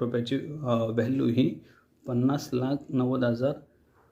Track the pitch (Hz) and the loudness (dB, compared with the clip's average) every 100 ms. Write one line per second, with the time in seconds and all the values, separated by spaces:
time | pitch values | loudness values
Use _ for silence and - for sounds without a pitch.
0 | 120 120 120 139 - 151 127 117 113 117 | -2 -2 -2 -4 -6 -6 0 0 0 0
1 | 117 135 127 117 147 - - - _ _ | 0 2 2 4 2 0 -14 -20 _ _
2 | - 120 127 143 - 123 127 143 - 135 | -4 0 2 0 -2 -2 -2 -2 -2 0
3 | 127 131 120 117 135 151 - _ _ _ | 0 2 2 2 0 -2 -10 _ _ _
4 | _ | _